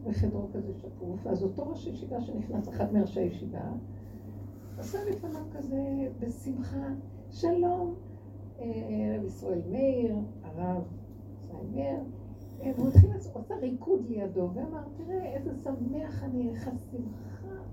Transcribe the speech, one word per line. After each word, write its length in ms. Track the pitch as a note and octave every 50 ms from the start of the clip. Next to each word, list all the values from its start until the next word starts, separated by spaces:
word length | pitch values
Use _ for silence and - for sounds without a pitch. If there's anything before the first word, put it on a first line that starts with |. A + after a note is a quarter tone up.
| -
בחדרו 420 | A3 G#3 - G#3 G3+ - G3+ G3+ -
כזה 220 | - G3 - G3 -
שפוף, 520 | - - - - - F3+ F3 F#3+ G3+ -
אז 160 | A3 F#3+ F3
אותו 260 | G3 F#3+ - - C#4+ D#4+
ראש 180 | D#4+ - -
ישיבה 340 | - - - - B3+ B3+ A#3
שנכנס, 480 | - - - G#3 - - G#3 G#3 - -
אחד 240 | - G#3 G3+ -
מראשי 280 | G#3+ G3+ - - - -
הישיבה, 500 | - - - - - - E3+ - - - - - - - - - - - - - - - - - - - - - - - - -
עשה 200 | - - G4 G4+ G4+ G4+
לפניו 320 | - - F4 D#4+ D4+ D#4 - -
כזה 560 | - D4 - B3 C4+ C4+ C#4 C#4 C#4 C#4 C4+ B3+ - -
בשמחה, 680 | A#3 A#3 - - - C4+ B3+ B3 B3 - C4 C#4 C4+ C4+ C4+ - - - - - - -
"שלום, 640 | - - E4+ E4 F4 F4 F4 F4 F4+ F4+ F4 E4+ F4 - - - - - - - - - - - - -
אה, 560 | A#3 A#3 A3 A3 G#3+ G#3+ G#3+ G#3+ G#3+ G#3+ G#3+ G#3
רב 60 | G3
ישראל 360 | F#3+ - - F#3+ F#3+ F3+ E3+ - F3
מאיר, 460 | G#3+ C4 C4+ C4+ B3+ A#3+ A#3 G#3+ G#3 G#3 G#3 - - -
הרב 400 | - E3+ D#3+ E3+ F3+ F3+ F3+ F3+ F3+ - - - - - - - - - - - -
ישראל 220 | - - - - -
מאיר", 280 | - C3+ C#3 - - - - - - - - - - - - - - -
אה, 100 | - C4+ C4
והוא 120 | B3 B3+ C4+
התחיל 220 | C4 - - G3
לעשות, 260 | G3+ F#3+ - - -
עושה 180 | A3 - - -
ריקוד 440 | - B3+ B3 B3+ - - E4 F#4+ - A#3 B3
לידו, 420 | A3 G#3 G3 F3+ F3+ F#3+ F3+ F3+ F3+
ואמר, 280 | B3 C#4+ D#4+ D#4+ D4+ D4 D4 -
"תראה 280 | - E4 F4 F#4+ F#4 F4
איזה 260 | - C#5 C#5 - D4+ C#4 - -
שמח 600 | C#4 C4+ A#3 B3 C4+ C#4 D#4 D#4 - C#4 - C4+
אני, 260 | C4 B3 B3 B3 A3+
איך 180 | A3+ A3+ - B3+
השמחה 800 | B3 - - - B3 A#3+ B3 G#3 - - - - - - - G4 F#4+ F#4 F4+ -